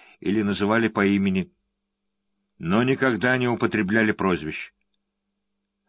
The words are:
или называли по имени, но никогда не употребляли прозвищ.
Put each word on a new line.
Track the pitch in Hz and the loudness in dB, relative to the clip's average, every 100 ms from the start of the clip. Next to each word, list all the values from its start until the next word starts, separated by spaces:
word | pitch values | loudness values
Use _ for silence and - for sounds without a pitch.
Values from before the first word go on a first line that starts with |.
| - _ | -20 _
или | - 107 | -2 0
называли | 101 98 101 113 113 | 0 0 0 2 0
по | 110 | 0
имени, | 98 101 98 95 85 _ _ _ _ _ _ _ _ _ _ - | 2 2 0 -2 -4 _ _ _ _ _ _ _ _ _ _ -12
но | 82 104 | -2 0
никогда | 127 135 135 110 123 127 | 0 0 0 0 0 0
не | 123 | 0
употребляли | 117 117 107 95 110 110 | 0 0 0 0 2 2
прозвищ. | - 95 85 78 - - _ _ _ _ _ _ _ _ _ _ _ | 0 0 -2 -4 -10 -12 _ _ _ _ _ _ _ _ _ _ _